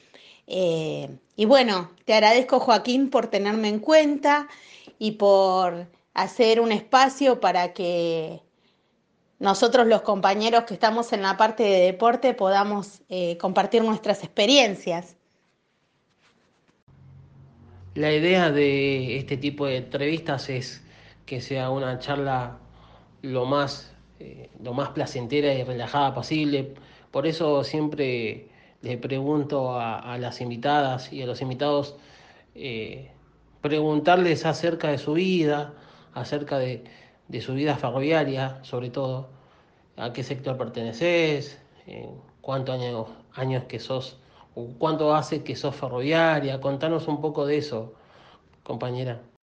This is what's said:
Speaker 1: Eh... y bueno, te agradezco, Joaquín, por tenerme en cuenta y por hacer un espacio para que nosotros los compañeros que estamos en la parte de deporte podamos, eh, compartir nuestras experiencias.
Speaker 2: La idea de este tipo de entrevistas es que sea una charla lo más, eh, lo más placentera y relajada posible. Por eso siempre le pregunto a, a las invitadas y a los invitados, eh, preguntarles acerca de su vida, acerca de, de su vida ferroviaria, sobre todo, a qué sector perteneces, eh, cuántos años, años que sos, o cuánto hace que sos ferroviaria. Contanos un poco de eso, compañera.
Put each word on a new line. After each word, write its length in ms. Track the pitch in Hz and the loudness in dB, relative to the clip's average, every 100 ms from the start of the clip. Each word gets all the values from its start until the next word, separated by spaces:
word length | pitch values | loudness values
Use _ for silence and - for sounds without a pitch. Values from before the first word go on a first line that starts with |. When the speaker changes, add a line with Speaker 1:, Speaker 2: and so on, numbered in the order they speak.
| _ - - - - | _ -20 -20 -20 -8
Speaker 1:
Eh... 680 | 185 180 160 156 147 139 135 _ - | -2 0 0 -4 -6 -10 -14 _ -2
y 100 | 214 | 6
bueno, 460 | 269 240 185 170 - - | 6 6 0 -4 -8 2
te 100 | 220 | 6
agradezco, 440 | 214 240 254 254 | 8 6 6 2
Joaquín, 520 | 247 208 247 254 269 | 4 4 4 0 2
por 160 | 269 220 | 2 0
tenerme 420 | 196 202 220 214 | 0 0 0 0
en 80 | 214 | -2
cuenta 680 | 214 311 294 285 294 294 285 - - - - - | 4 6 6 2 2 2 0 -14 -20 -20 -20 -8
y 140 | 214 | -6
por 800 | 214 202 196 190 185 180 170 175 _ _ - | 2 6 6 6 2 0 -2 -10 _ _ -4
hacer 440 | 190 - 226 226 | -2 2 4 6
un 120 | 233 | 4
espacio 680 | 214 220 254 262 262 277 240 | 0 4 6 6 4 2 4
para 320 | 190 180 180 | 2 2 0
que 720 | - 175 175 170 165 156 165 - _ _ _ _ _ _ _ _ _ | -2 -2 0 0 -2 -4 -10 -18 _ _ _ _ _ _ _ _ _
nosotros 480 | 196 196 233 254 226 | 0 4 4 6 6
los 160 | 214 | 4
compañeros 600 | - 196 190 202 226 233 | 4 2 2 2 2 2
que 100 | 233 | 2
estamos 380 | 175 220 226 233 | 0 2 2 -2
en 100 | 214 | -2
la 140 | 196 190 | 0 2
parte 280 | 220 220 | 2 4
de 180 | 214 190 | 4 6
deporte 520 | 180 185 226 240 262 | 4 4 2 2 2
podamos, 680 | 240 190 196 202 208 190 - _ | 2 2 2 2 -2 -6 -14 _
eh, 260 | 185 175 170 | -4 -4 -2
compartir 460 | 190 190 196 233 | -2 0 2 2
nuestras 400 | 226 220 208 202 | 2 0 0 -2
experiencias. 920 | - - 214 285 233 180 - 170 180 _ _ _ _ _ _ _ _ _ _ _ _ _ _ _ _ _ _ - - - - - - - - - - | -2 2 6 6 6 2 -4 -6 -8 _ _ _ _ _ _ _ _ _ _ _ _ _ _ _ _ _ _ -20 -20 -20 -20 -20 -20 -20 -20 -20 -12
Speaker 2:
La 200 | - 151 | -4 0
idea 380 | 151 170 185 170 | 2 4 4 4
de 680 | 143 143 139 139 135 127 127 | 4 4 2 0 -2 -2 -6
este 180 | 135 135 | -6 -6
tipo 300 | 143 143 139 | -4 -4 -2
de 120 | 127 | -4
entrevistas 680 | 123 139 143 160 160 135 - | -4 -4 -2 -2 -4 -6 -6
es 340 | 127 - - - - - - - | -8 -8 -14 -20 -20 -20 -20 -12
que 160 | 127 | -10
sea 300 | - 135 127 | -6 -4 -4
una 280 | 135 131 127 | -4 -4 -6
charla 580 | - 143 139 127 120 - - - - - - _ | -6 -4 -2 -4 -4 -12 -20 -20 -20 -20 -20 _
lo 220 | 135 127 | -6 -4
más, 480 | 127 143 139 - - - _ - | 0 0 0 -4 -16 -20 _ -20
eh, 280 | 131 135 120 - | -20 -20 -20 -16
lo 120 | 107 | -8
más 160 | 127 139 | -6 -6
placentera 640 | 151 131 127 117 147 143 | -6 -6 -6 -4 0 0
y 100 | 131 | 0
relajada 500 | 127 123 117 143 135 | -4 -8 -4 0 0
posible. 640 | 123 - 156 151 139 135 - - - _ | -2 -4 -2 0 -2 -4 -12 -20 -20 _
Por 160 | 135 156 | -2 -2
eso 380 | 156 160 139 131 | 0 0 0 0
siempre 840 | 156 151 147 135 123 110 - - - _ _ | -2 -2 -2 -2 -2 -4 -8 -14 -20 _ _
le 160 | 120 120 | -10 -8
pregunto 800 | 127 135 139 151 143 143 127 123 | -6 -4 -2 -2 -2 -2 -2 -4
a, 360 | 117 110 123 | -6 -8 -8
a 40 | 123 | -8
las 200 | 120 - | -8 -8
invitadas 720 | 123 120 139 147 135 127 - | -10 -4 0 2 0 -2 -8
y 100 | 143 | -10
a 40 | 127 | -8
los 160 | 113 | -6
invitados, 560 | 131 127 143 143 143 - - - - _ _ - | -6 -4 0 0 -2 -10 -20 -20 -20 _ _ -14
eh, 560 | 135 113 107 - 139 - _ _ _ _ | -10 -8 -10 -12 -18 -20 _ _ _ _
preguntarles 840 | 151 151 151 151 147 180 175 151 160 | -4 -2 0 2 4 4 4 2 0
acerca 420 | - 170 165 156 | -2 -2 -2 -2
de 120 | 139 | -4
su 140 | - | -2
vida, 600 | 160 190 180 151 147 151 - - - - | -2 0 2 2 0 -4 -12 -20 -20 -18
acerca 460 | 127 127 147 147 139 | -14 -8 -6 -4 -4
de, 260 | 127 117 - - - _ - | -4 -6 -12 -20 -20 _ -12
de 140 | 127 | -10
su 140 | 120 131 | -6 -2
vida 200 | 147 131 | -2 -2
ferroviaria, 840 | 131 127 143 160 139 135 131 - | -2 -2 0 0 0 -2 -6 -8
sobre 280 | - 123 123 | -10 -8 -6
todo, 440 | 139 131 127 135 - _ _ _ _ _ - | -6 -6 -6 -10 -18 _ _ _ _ _ -12
a 160 | 117 | -10
qué 120 | 117 | -8
sector 340 | 131 131 139 127 | -8 -8 -6 -6
perteneces, 1040 | 113 117 113 113 170 170 160 147 - - _ _ - | -6 -6 -8 -4 0 2 0 -2 -6 -16 _ _ -20
eh, 240 | 117 117 - - _ | -16 -16 -18 -20 _
cuántos 400 | - 135 127 127 | -8 -6 -4 -6
años, 260 | 123 117 110 - - - | -6 -8 -10 -14 -20 -8
años 280 | 131 131 127 | -4 -4 -6
que 140 | 117 | -10
sos, 380 | - 131 127 - _ _ - - | -8 -8 -8 -16 _ _ -18 -14
o 140 | 120 - | -14 -4
cuánto 340 | 160 156 151 | -2 0 2
hace 300 | 151 135 151 | 2 0 -6
que 120 | - 127 | -6 -6
sos 200 | 143 - | -6 -6
ferroviaria. 840 | 131 123 139 165 165 151 139 135 | -6 -4 0 2 4 2 -2 -4
Contanos 480 | 139 139 156 165 160 | -4 -2 -2 -2 -2
un 140 | 147 | -4
poco 240 | 151 151 143 | -4 -2 0
de 140 | 151 | -2
eso, 340 | - 113 113 - _ - - _ _ _ | -2 -8 -10 -16 _ -20 -20 _ _ _
compañera. 580 | - 123 127 123 127 117 - _ | -12 -8 -6 -6 -6 -8 -14 _